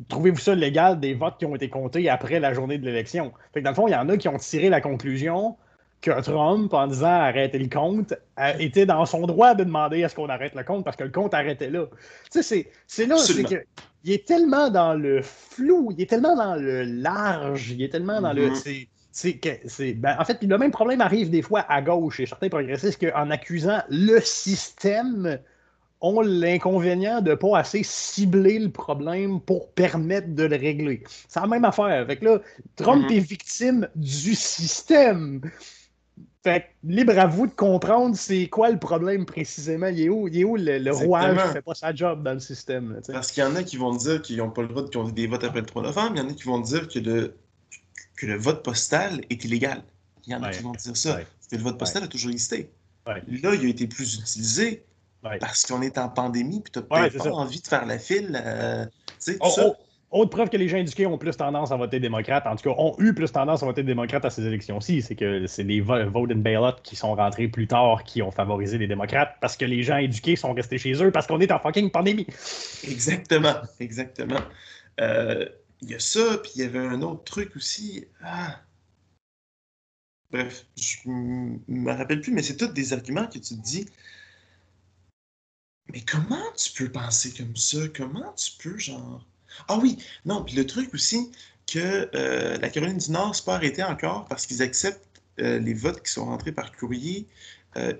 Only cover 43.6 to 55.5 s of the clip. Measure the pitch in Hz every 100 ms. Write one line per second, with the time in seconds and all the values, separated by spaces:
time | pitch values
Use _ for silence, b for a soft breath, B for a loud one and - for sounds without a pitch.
43.6 | 180 131 123 120 135 160 151 117 113 113
44.6 | 113 127 135 120 113 110 113 120 120 117
45.6 | 110 120 135 170 226 165 135 147 127 120
46.6 | 113 156 160 127 110 113 - - _ _
47.6 | _ - _ - - - 104 104 120 156
48.6 | - 110 - 151 196 151 - 117 117 120
49.6 | 131 135 - _ _ _ 120 123 104 92
50.6 | 120 117 120 117 160 87 82 _ - 113
51.6 | 120 113 131 - 175 123 120 120 - -
52.6 | - _ _ _ 117 98 85 127 185 196
53.6 | 123 117 117 - 120 107 107 110 113 160
54.6 | 226 220 _ _ _ _ 113 98 -